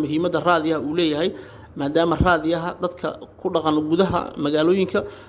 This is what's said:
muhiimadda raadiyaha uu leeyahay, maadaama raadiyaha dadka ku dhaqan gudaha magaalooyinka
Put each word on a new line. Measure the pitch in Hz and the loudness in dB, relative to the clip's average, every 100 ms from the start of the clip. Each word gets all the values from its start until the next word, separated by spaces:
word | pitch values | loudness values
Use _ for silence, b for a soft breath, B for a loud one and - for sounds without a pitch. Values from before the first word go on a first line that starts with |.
muhiimadda | 147 156 175 160 | 0 0 0 0
raadiyaha | 165 165 156 156 | 2 2 2 -2
uu | 143 170 | -2 0
leeyahay, | 160 147 185 B B B B - | 0 0 -2 B B B B -6
maadaama | 143 160 170 156 | 0 2 2 2
raadiyaha | 180 170 156 165 175 - | 4 4 2 -2 -4 -4
dadka | 180 - 156 - - - | -6 -4 -8 -8 -16 -8
ku | 180 | -2
dhaqan | 170 156 151 151 | 0 2 2 2
gudaha | 170 185 175 - - | 0 2 0 -4 -4
magaalooyinka | 147 151 160 190 185 208 - B | -2 2 2 2 2 -2 -4 B